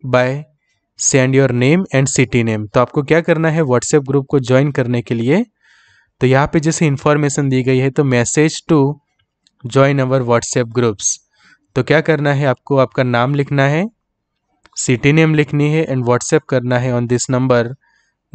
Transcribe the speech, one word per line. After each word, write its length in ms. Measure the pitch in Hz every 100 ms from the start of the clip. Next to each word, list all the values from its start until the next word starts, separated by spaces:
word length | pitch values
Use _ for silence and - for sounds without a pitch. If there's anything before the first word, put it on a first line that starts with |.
| 131
by 380 | 123 127 139 151 _ _ _ _ -
send 360 | - 139 131 135
your 160 | 131
name 320 | 123 127 175 190 135
and 240 | 123 -
city 240 | 123 127 113
name। 280 | 110 107
तो 60 | 131
आपको 240 | 123 151
क्या 180 | 139 160
करना 280 | 170 160 160
है 120 | 156
WhatsApp 460 | 147 123 - 151 135
ग्रुप 200 | 139 131
को 100 | 143
ज्वाइन 320 | 127 127 147
करने 300 | 139 120 120
के 120 | -
लिए, 320 | 117 117 175 240 _ _ _ _ _ _ _
तो 80 | 127
यहाँ 220 | 135 147
पे 60 | 170
जैसे 280 | 151 156 160
इन्फॉर्मेशन 640 | 139 151 147 143 151 139
दी 140 | 131
गई 140 | 123 131
है, 120 | 135
तो 140 | 131
message 520 | 139 123 117 - 156 - -
to 220 | 156 139 147 _ _ _ _ _ _ 120
join 380 | 135 139 143 131
our 160 | 135
WhatsApp 460 | 117 120 - 131 117
groups। 380 | 120 120 107 - - _ _ _ _ _ 135
तो 80 |
क्या 180 | - 147
करना 320 | 156 151 147
है 120 | 139 143
आपको, 320 | 123 - 139
आपका 260 | 127 -
नाम 320 | 127 120 123 143
लिखना 280 | 143 139
है, 260 | 139 151 214 - _ _ _ _ _ _ _ -
सिटी 380 | - 120 143
नेम 220 | 156 160 151
लिखनी 340 | 147 147 147
है 180 | 156 156
and 120 | 131
WhatsApp 420 | 120 120 - 156 -
करना 300 | 131 123 123
है 140 | 127
on 140 | 120 120
this 280 | 123 - 127
number 380 | 127 120 117 139 _ _ _ _ _